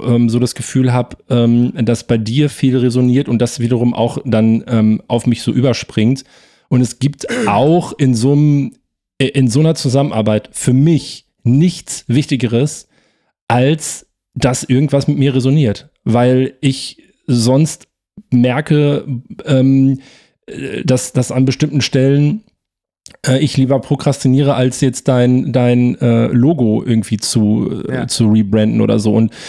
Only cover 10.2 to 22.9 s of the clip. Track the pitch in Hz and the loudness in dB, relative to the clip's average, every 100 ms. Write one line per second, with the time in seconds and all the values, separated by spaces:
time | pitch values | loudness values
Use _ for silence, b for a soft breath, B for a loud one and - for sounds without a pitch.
10.2 | 107 107 - - - 127 156 151 - - | 0 -2 -4 -6 0 2 4 2 -2 -16
11.2 | _ _ 113 131 180 - - - - 120 | _ _ 0 2 2 -2 -12 -10 -2 -2
12.2 | 147 135 120 117 147 - - _ _ _ | 0 -2 0 0 -2 -6 -20 _ _ _
13.2 | _ _ - 120 135 156 - - - _ | _ _ -2 0 2 0 -6 -14 -18 _
14.2 | _ 127 127 127 - 127 147 139 135 143 | _ -4 -2 -2 0 0 2 0 0 0
15.2 | 139 127 127 151 123 101 - _ - 117 | 0 0 2 2 0 -2 -10 _ -2 2
16.2 | 123 127 131 - 139 131 - - _ _ | 2 2 0 -2 -4 -4 -8 -18 _ _
17.2 | - 123 113 135 156 - _ _ _ - | -2 0 2 2 0 -4 _ _ _ -20
18.2 | - 123 123 127 151 151 147 143 - 120 | -2 2 2 0 0 2 2 0 -4 -10
19.2 | - - - 135 131 135 135 131 B B | -12 -10 0 2 4 4 2 0 B B
20.2 | B _ - - 135 117 127 127 - - | B _ -16 -12 -10 -4 -2 -2 -2 -4
21.2 | 123 127 131 131 151 143 - 139 135 143 | -2 0 0 0 -2 -2 -2 0 2 2
22.2 | 147 214 - _ _ _ _ | 0 -2 -10 _ _ _ _